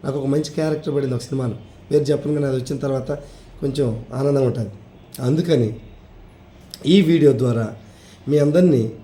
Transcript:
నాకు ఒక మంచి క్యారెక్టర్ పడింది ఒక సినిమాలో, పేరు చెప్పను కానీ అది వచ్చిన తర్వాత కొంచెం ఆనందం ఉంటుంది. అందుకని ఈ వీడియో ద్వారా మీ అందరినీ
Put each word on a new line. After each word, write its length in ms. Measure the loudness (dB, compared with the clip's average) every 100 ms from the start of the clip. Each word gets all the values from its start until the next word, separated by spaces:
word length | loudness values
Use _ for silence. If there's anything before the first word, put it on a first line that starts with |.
నాకు 160 | -4 -4
ఒక 60 | -2
మంచి 180 | -2
క్యారెక్టర్ 520 | -2 -4 -2 -2 -2 -4
పడింది 200 | -2 -4
ఒక 60 |
సినిమాలో, 340 | -4 -6 -4 -8 -14 -20 0
పేరు 120 | 0
చెప్పను 300 | 2 -2 -2
కానీ 120 | -2 -2
అది 100 | -2
వచ్చిన 220 | -4 -6
తర్వాత 340 | -4 -4 -4 -8 -10 -20 -20 -8
కొంచెం 460 | -6 -2 -2 -2 -8
ఆనందం 320 | -2 0 2 2
ఉంటుంది. 240 | 0 -6 -10 -20 -20 -20 -6
అందుకని 580 | 0 0 2 2 0 -4 -16 -20 -20 -20 -20 -20 -20 -20 -20 -6 4
ఈ 160 | 4
వీడియో 360 | 6 4 4 4
ద్వారా 380 | 0 0 -4 -8 -20 -20 -20 -14 -2
మీ 100 | 2
అందరినీ 540 | 4 4 4 4 0 -6